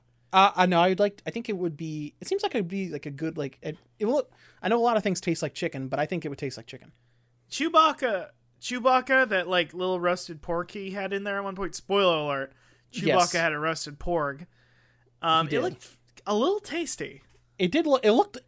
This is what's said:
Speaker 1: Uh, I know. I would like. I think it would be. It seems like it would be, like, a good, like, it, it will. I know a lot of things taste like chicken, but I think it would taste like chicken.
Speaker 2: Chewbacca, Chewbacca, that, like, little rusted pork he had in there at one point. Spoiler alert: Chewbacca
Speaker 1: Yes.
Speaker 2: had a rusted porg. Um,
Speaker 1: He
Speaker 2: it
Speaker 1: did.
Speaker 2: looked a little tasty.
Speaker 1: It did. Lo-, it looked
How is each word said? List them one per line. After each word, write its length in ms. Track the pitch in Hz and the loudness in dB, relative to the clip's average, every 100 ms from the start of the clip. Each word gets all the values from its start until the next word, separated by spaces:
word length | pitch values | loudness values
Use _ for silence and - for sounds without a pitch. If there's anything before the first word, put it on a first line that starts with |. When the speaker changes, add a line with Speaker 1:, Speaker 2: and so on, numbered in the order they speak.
| _ _ - | _ _ 2
Speaker 1:
Uh, 180 | 190 196 | 6 6
I 120 | 180 180 | 6 4
know. 140 | 170 | 6
I 100 | 185 | 4
would 100 | 185 | 4
like. 220 | 202 - 165 | 2 0 -8
I 40 | |
think 180 | 233 233 | -8 -6
it 80 | 190 | -4
would 200 | 175 147 | -4 -4
be. 380 | 160 151 151 _ | -8 -8 -10 _
It 80 | - | -6
seems 140 | 392 | -2
like 120 | 415 | -2
it 40 | 240 | -2
would 100 | 170 | -4
be, 220 | 196 185 | -4 -6
like, 160 | 147 151 | -6 -8
a 40 | |
good, 280 | 139 160 160 | -6 -6 -4
like, 200 | 139 - | -8 -6
it, 160 | 156 156 _ - | -10 -10 _ -4
it 60 | |
will. 240 | 214 285 - _ - _ | 0 0 -2 _ -20 _
I 60 | 185 | 0
know 80 | 233 | 2
a 60 | |
lot 140 | 233 220 | 4 2
of 40 | |
things 180 | 196 180 | 0 -2
taste 200 | - 165 | -2 -2
like 120 | 147 | -4
chicken, 340 | - 165 135 131 | -4 -6 -6 -6
but 100 | 139 | -2
I 60 | 151 | -2
think 180 | 175 | -4
it 40 | 147 | -6
would 100 | 139 | -6
taste 180 | 139 - | -8 -8
like 80 | - | -16
chicken. 260 | - - _ _ _ _ _ _ | -18 -20 _ _ _ _ _ _
Speaker 2:
Chewbacca, 760 | - 320 320 311 269 247 190 156 _ _ _ | -4 2 4 4 2 -2 -2 -6 _ _ _
Chewbacca, 680 | - 247 247 254 247 262 247 | -8 0 2 2 4 2 4
that, 180 | 190 175 | 0 0
like, 240 | 180 156 | 0 0
little 260 | 175 185 185 | -2 -2 0
rusted 440 | 175 180 - 160 | 0 -2 -6 -12
pork 280 | - 170 175 | -6 -4 -4
he 180 | 208 190 | -8 -10
had 240 | 202 190 | -8 -6
in 100 | 196 | -6
there 140 | 202 196 | -4 -6
at 60 | |
one 100 | 196 190 | -6 -6
point. 180 | 196 | -8
Spoiler 420 | - - 202 185 160 | -8 -2 2 4 2
alert: 340 | 147 139 135 _ _ _ _ | 0 -4 -6 _ _ _ _
Chewbacca 140 | - 156 | -4 2
Speaker 1:
Yes. 260 | 180 175 | 4 4
Speaker 2:
had 200 | 175 165 | 2 0
a 60 | 147 | 0
rusted 400 | 160 156 151 147 | -2 -4 -8 -8
porg. 480 | 175 170 143 139 180 _ _ _ _ _ _ _ | -2 -2 -2 -6 -16 _ _ _ _ _ _ _
Um, 260 | 170 160 156 | 2 2 2
Speaker 1:
He 80 | 139 | 0
Speaker 2:
it 40 | |
Speaker 1:
did. 40 | |
Speaker 2:
looked 240 | 120 - - _ _ - - | -2 -6 -20 _ _ -14 -2
a 80 | |
little 260 | 208 294 403 | 0 2 0
tasty. 640 | - 330 339 - 143 139 _ _ _ - | -4 -6 -4 -6 -10 -12 _ _ _ -4
Speaker 1:
It 140 | 180 | 0
did. 140 | 302 311 | 2 2
Lo-, 140 | 262 | 2
it 80 | 214 | 4
looked 240 | 240 403 254 | 4 2 -2